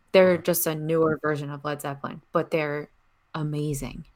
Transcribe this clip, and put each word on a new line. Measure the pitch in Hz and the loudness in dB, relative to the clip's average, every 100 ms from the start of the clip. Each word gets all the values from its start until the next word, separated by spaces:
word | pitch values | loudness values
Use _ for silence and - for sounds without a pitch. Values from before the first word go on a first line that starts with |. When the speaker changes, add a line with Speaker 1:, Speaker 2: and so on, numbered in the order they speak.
| _ | _
Speaker 1:
They're | 190 185 175 | 6 6 6
Speaker 2:
Okay. | |
Speaker 1:
just | 175 170 165 | 2 0 0
a | 156 | -2
newer | 156 165 160 151 | 0 2 2 2
version | 151 147 143 | -2 -2 -4
of | 143 147 | -8 -6
Led | 143 | -6
Zeppelin, | 147 139 - 156 - | -6 -8 -10 -12 -2
but | 170 - | -2 0
they're | 165 151 147 147 _ _ _ _ 160 | -2 -2 -4 -8 _ _ _ _ -6
amazing | 151 147 151 139 - - - | -4 -2 -4 -4 -8 -12 -16